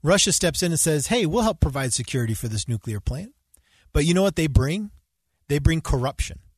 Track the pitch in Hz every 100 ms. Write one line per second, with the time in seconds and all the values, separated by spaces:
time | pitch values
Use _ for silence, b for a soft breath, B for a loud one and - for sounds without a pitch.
0 | 147 190 - - 175 156 180 165 - 151
1 | 131 233 175 190 220 190 165 139 135 -
2 | 120 131 117 110 120 107 - 113 - 104
3 | - 127 208 _ _ b b b b 151
4 | 147 175 196 - 160 131 131 156 208 -
5 | _ _ _ _ _ 143 139 165 - 135
6 | 127 - - 85 -